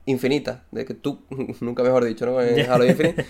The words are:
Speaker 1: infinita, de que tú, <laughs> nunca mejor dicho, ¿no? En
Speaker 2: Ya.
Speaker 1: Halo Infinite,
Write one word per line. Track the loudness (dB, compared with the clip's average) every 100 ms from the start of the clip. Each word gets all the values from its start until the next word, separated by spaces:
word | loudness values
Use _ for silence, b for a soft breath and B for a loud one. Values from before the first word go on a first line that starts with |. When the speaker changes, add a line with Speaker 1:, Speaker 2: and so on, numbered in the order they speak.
Speaker 1:
infinita, | -4 0 0 -2 -4 -10 -10
de | -10
que | -10
tú, | -8 -8 -8 -12
<laughs> | -10 -10 -8
nunca | -6 0
mejor | 2 4
dicho, | 2 -2 -2
¿no? | 0
En | 2 2
Speaker 2:
Ya. | 4
Speaker 1:
Halo | 4 4
Infinite, | 4 2 0